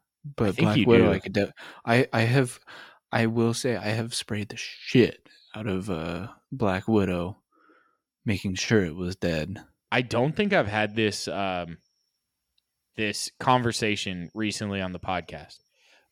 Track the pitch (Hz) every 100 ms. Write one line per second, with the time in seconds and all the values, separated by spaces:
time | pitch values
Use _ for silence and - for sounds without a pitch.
0 | _ _ 147 - 107 - - 110 107 117
1 | 110 95 - 98 101 - - - - 117
2 | 135 117 113 131 127 - - - - -
3 | _ - 113 113 117 113 131 110 104 110
4 | 113 - - 104 104 113 - - - 127
5 | 107 - _ - _ 107 110 92 101 85
6 | 82 85 101 - - 135 107 92 - 110
7 | 95 90 87 - _ _ _ _ _ _
8 | _ _ - 98 101 92 - 113 90 80
9 | 90 92 90 80 78 101 - _ - 120
10 | 127 113 127 156 208 190 110 107 107 107
11 | 110 98 - 85 98 92 85 82 _ _
12 | _ _ _ _ _ _ _ _ _ -
13 | 107 101 - - - 127 117 110 110 104
14 | - 90 85 107 107 101 107 98 92 90
15 | - 90 82 78 69 - _ _ _ _
16 | _